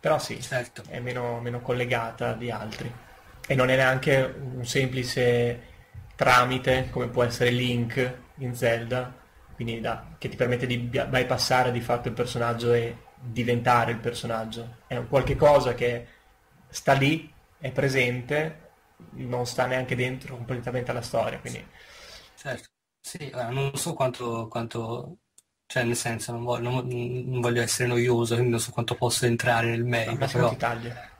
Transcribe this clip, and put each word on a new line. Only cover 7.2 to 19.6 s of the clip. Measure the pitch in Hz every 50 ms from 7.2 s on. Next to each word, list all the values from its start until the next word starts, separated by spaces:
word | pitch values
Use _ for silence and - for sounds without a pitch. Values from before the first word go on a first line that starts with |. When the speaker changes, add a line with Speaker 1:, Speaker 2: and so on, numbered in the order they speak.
| 120
Speaker 1:
essere | 120 120 - 127 123
Link | 120 123 127 123 120 120 120 117 - 135 127 127 127 - - - -
in | - 135 123 120
Zelda, | 120 127 117 117 117 117 117 123 127 127 131 135 - - _ _ - - - -
quindi | - 120 117 113 113
da, | 110 117 113 113 - - - -
che | - 120
ti | -
permette | - 123 120 123 120 -
di | 123 123 120
bia-, | 120 120 120 123 117
bypassare | - 131 127 127 123 131 123 - - 135 127 127 127 120
di | 120
fatto | 117 - 120 120 - 123
il | 110
personaggio | 107 123 120 - 120 117 117 120 117 120 120 120
e | 120 117 117 117 - - - - -
diventare | 127 123 113 123 120 120 123 120 117 127 123 120 113 117 117
il | 110
personaggio. | - 120 120 - - 117 113 113 113 113 110 117 113 117 - - _
È | _ 131
un | 123 120 120
qualche | - 135 123 131 139
cosa | 120 156 147 143 139 127 127 117
che | 117 120 120 120 117 120 - - _ _ _ _ _ _ _ _ _ _ _
sta | - - - - 139
lì, | 135 135 139 160 160 - - - - _ _ _ _
è | - 131 127
presente, | - 139 139 131 135 123 123 120 127 120 123 151 147 156 160 - - - - _ _ _ _ _ _ - - -
non | 120 127 123 120 123 123
sta | 120 - -